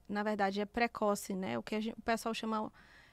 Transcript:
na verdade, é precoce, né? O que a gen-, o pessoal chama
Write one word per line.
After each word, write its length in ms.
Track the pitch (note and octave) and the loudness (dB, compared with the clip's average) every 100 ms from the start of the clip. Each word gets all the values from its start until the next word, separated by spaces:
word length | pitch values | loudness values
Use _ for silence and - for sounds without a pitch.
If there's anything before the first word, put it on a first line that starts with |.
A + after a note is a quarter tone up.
| - | -4
na 160 | G3+ | -2
verdade, 380 | G#3 G#3 G3 G3 | 0 2 2 2
é 40 | G#3 | -2
precoce, 720 | A#3 A#3 - G#3 G3+ - F#3 | 2 0 4 2 2 0 -4
né? 220 | G3 A#3 | -2 -4
O 60 | |
que 120 | - G#3+ | -2 -2
a 40 | |
gen-, 140 | A3 A3+ | -2 -4
o 40 | |
pessoal 320 | A#3 A3+ A3+ | 0 0 0
chama 380 | A3 A3 A3 G#3+ - - - - | -2 -2 -2 -4 -8 -20 -20 -20